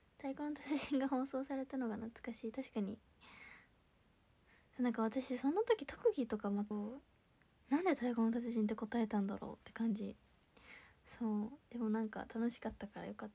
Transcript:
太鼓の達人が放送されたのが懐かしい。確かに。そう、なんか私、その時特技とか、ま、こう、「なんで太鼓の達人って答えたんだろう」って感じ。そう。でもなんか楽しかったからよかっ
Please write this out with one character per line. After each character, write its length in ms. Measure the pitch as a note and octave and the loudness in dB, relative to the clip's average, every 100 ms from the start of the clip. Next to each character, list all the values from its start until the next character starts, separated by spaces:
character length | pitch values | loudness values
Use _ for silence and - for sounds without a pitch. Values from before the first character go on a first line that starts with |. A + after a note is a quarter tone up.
| _ - | _ -8
太 100 | C#4 | -6
鼓 160 | C4+ | -4
の 100 | D4 | -4
達 240 | D4 C4+ C#4+ | -4 0 0
人 220 | - C#4 | 2 2
が 80 | C4+ | 4
放 180 | B3+ C4+ | 2 2
送 180 | C4 | -2
さ 120 | C4+ C4+ | -2 -4
れ 100 | C4 | -2
た 100 | C4+ | -2
の 140 | A#3 | -2
が 60 | G#3+ | -2
懐 260 | A3 - | -6 -8
か 120 | - A#3 | -8 -6
し 100 | A3+ | -6
い。 40 | |
確 200 | C4+ C4 | -4 -4
か 100 | A3 | -2
に。 180 | G3 G#3 _ _ - - - - - _ _ _ _ _ _ _ _ - _ - | -2 -4 _ _ -20 -20 -20 -20 -20 _ _ _ _ _ _ _ _ -20 _ 0
そ 40 | |
う、 20 | |
な 80 | B3 | 2
ん 20 | |
か 80 | A3+ | 2
私、 340 | A3 C4+ C4 B3 | 0 0 -2 0
そ 120 | C#4 | 2
の 120 | F4+ | 4
時 240 | A#4 A4 C#4 | 4 2 -2
特 260 | - A#4 D4 | 2 2 4
技 120 | A3+ | 0
と 100 | G#3+ | 0
か、 140 | G3+ | 0
ま、 140 | G3+ G#3 | 0 0
こ 360 | G#3 G#3 C4+ | -4 -4 -8
う、 0 | - _ _ _ _ _ - | -16 _ _ _ _ _ 0
「な 80 | D4 | 2
ん 20 | |
で 120 | F#4 C#4+ | 4 4
太 140 | B3 | 2
鼓 120 | A#3 | 4
の 100 | A3+ | 4
達 200 | A#3 A#3+ | 4 2
人 140 | A#3 G#3+ | 2 2
っ 0 | |
て 80 | A3 | 2
答 260 | A3 A#3 | 0 2
え 60 | G#3+ | 2
た 120 | G#3 | 2
ん 60 | G3 | 2
だ 120 | G3 | -2
ろ 160 | - | -6
う」 20 | - | -10
っ 0 | |
て 80 | - | -8
感 200 | - A3+ | 0 2
じ。 240 | G#3 G3 - - _ _ - - - - - - | 2 -2 -8 -18 _ _ -20 -20 -20 -20 -20 -14
そ 380 | - A3+ G#3 G#3+ | -4 0 2 0
う。 60 | C#4+ - | -6 -10
で 80 | A#3+ | -2
も 100 | A3 | 0
な 100 | A3 | 2
ん 80 | A3 | 0
か 180 | - - | -4 -4
楽 160 | A3+ A#3+ | 0 0
し 80 | - | 0
か 100 | A3 | -6
っ 40 | - | -6
た 80 | G3+ | -10
か 140 | F3 | -8
ら 80 | E3+ | -8
よ 80 | G#3 | -8
か 100 | |
っ 40 | G#3+ | -10